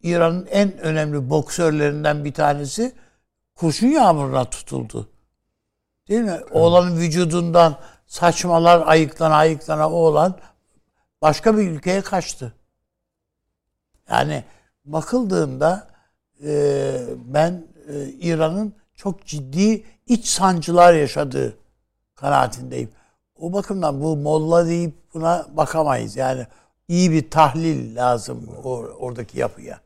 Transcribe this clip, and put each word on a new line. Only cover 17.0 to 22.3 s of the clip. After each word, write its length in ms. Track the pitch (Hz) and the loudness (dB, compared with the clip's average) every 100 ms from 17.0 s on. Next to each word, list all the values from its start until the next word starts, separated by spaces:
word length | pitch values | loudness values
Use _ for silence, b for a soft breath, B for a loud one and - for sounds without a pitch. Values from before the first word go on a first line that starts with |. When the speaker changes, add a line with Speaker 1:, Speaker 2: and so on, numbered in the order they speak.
| 123 127 123 | -10 -14 -6
Speaker 1:
ben, 400 | 143 165 175 - _ 151 | -2 0 -2 -14 _ -14
e, 200 | 143 139 | -12 -12
İran'ın 640 | 135 170 160 160 185 214 - _ | -8 -4 -2 -2 -2 -6 -10 _
çok 320 | _ 202 180 - | _ -8 -8 -10
ciddi 580 | 151 131 147 208 220 b b _ | -12 -6 0 0 0 b b _
iç 200 | 240 - | -2 0
sancılar 680 | - 190 175 156 170 175 | 0 2 0 0 8 8
yaşadığı 640 | 165 139 - 147 135 127 - _ _ _ _ _ | 8 2 -2 -4 -4 -6 -8 _ _ _ _ _
kanaatindeyim. 760 | _ 139 | _ 0